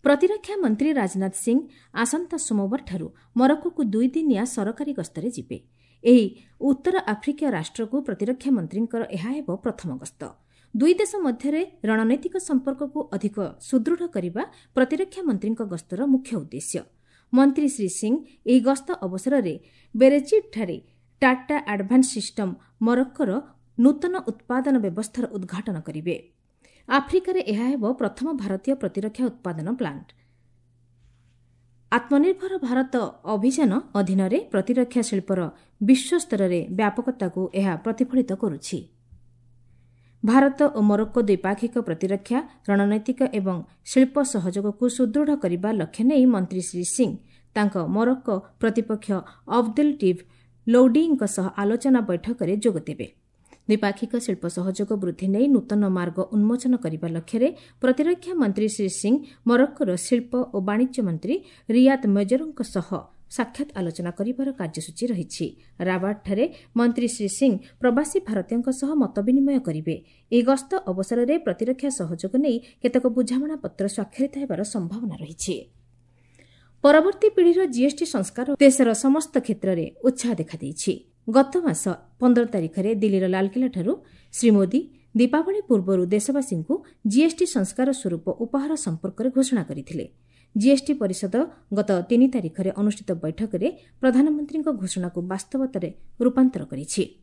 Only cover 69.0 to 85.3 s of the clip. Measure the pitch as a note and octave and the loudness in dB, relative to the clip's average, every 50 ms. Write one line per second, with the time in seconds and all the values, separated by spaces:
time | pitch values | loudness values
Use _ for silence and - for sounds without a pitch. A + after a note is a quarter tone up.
69 | A#3+ G3 - G#3 G3+ A#3+ B3+ C#4 C4+ C#4 C#4 B3+ C4 F3+ D#3 D#3 D#3+ E3 D#3+ - | 0 0 0 -2 2 2 4 4 4 2 2 0 -2 -2 -6 -4 -4 -4 -6 -6
70 | - _ _ _ _ _ A#3 A#3+ A#3 B3+ C4+ C4 C4 - F#4+ F#4+ - - F3+ F#3+ | -10 _ _ _ _ _ 2 4 4 4 2 2 0 -4 -4 -4 -2 -4 -4 -4
71 | F#3+ - A#3 A#3+ A#3+ B3 D4+ E4 D#4 G#3 F3 - A3 A#3+ C4 C4 C#4 C#4+ C4 - | -2 -2 0 0 2 2 0 0 0 -4 -4 -2 -2 -4 -2 -2 -4 -6 -4 -4
72 | F3 D#3+ E3 D#3+ - F#3+ - B3+ D4 D4 A3+ A#3+ - - _ _ - A#3+ - B3+ | -6 -6 -6 -6 -6 -2 0 0 2 2 0 -2 -6 -12 _ _ -4 2 2 2
73 | C4 B3+ A3+ B3+ A#3+ B3 B3 C4 C#4+ D4+ D#4 C#4 - F#3 _ - G3 G3+ G3+ - | 2 2 0 0 -2 0 -2 -2 -2 -4 -6 -8 -10 -12 _ -6 -6 -4 -4 -6
74 | G3 - - - C4+ C#4 - C#4 C#4 - F3+ D3+ G#3 - - G#3+ E3+ E3+ F#3+ A3+ | -8 -8 -4 -4 -4 -4 -4 -8 -6 -6 -4 -6 -6 -4 -4 -6 -6 -6 -8 -8
75 | A#3+ G#3 D#3 - D#3 D3 D#3+ - - G3 E3 A2 - _ _ _ _ _ _ _ | -8 -8 -8 -10 -12 -14 -12 -10 -8 -8 -8 -8 -10 _ _ _ _ _ _ _
76 | _ _ _ _ _ _ _ _ _ _ _ _ _ _ _ _ - C#4 D4 D#4 | _ _ _ _ _ _ _ _ _ _ _ _ _ _ _ _ 6 6 8 8
77 | D#4 G4 G4 - - G#4+ - F#4+ F4 F4 E4+ F#4 F#4+ D4+ A#3+ A#3 B3+ C#4+ C#4+ - | 6 4 0 2 2 2 4 6 4 6 4 4 0 0 2 2 2 2 2 -2
78 | E4+ D#4+ - G#3 F#3+ - _ A#3+ B3+ C#4+ C#4+ - C#4+ C4+ C4 - B3+ A#3 A3 G#3+ | -6 -4 -2 -4 -4 -4 _ -6 -4 -4 4 8 8 8 8 8 4 2 2 2
79 | - C4+ C#4 D#4+ D#4 - - A3+ A3+ - G#3 - - F#3+ F#3 E3+ D#3 D#3+ - - | 2 2 2 2 0 -2 -2 -2 -2 -2 -6 -2 -2 -2 0 0 -2 -6 -8 0
80 | - C4 B3+ - - A#3+ A3 E3 D#3 - - D#3 D3+ C#3 D#3+ - - G3 - - | 0 0 0 0 -4 -4 -2 -4 -6 -8 -8 -12 -10 -12 -10 -6 -4 -4 -4 -4
81 | - _ _ _ _ - A3 C4 C4+ C4+ - F4+ E4+ D4 D#3 - - G3 E3+ - | -8 _ _ _ _ 2 4 4 4 4 0 -2 -2 -2 -2 -2 -4 -4 -6 -6
82 | - - _ _ B3 B3 B3 A#3+ A#3+ A3+ - F#3+ E3 E3 - F#3+ F#3 G#3+ A3+ G3+ | -10 -20 _ _ 4 4 4 4 2 0 -2 -4 -4 -2 -4 -2 -2 -2 0 0
83 | G#3+ G#3 G3 F#3+ F#3+ F3+ F#3 F#3+ G3 G3 G3 B3 C4 B3+ - F#3 E3+ G#3+ F4+ - | 2 2 2 2 2 2 0 0 0 0 0 -2 -2 -2 -2 -2 -2 -2 -4 -4
84 | - _ _ _ _ _ - - - A#3 G#3+ G3+ F#3+ F3+ F#3 C#4+ F4 - _ _ | -8 _ _ _ _ _ -6 2 4 6 6 6 4 4 2 -2 -2 -4 _ _
85 | _ _ _ A3+ A#3+ B3 | _ _ _ 2 2 4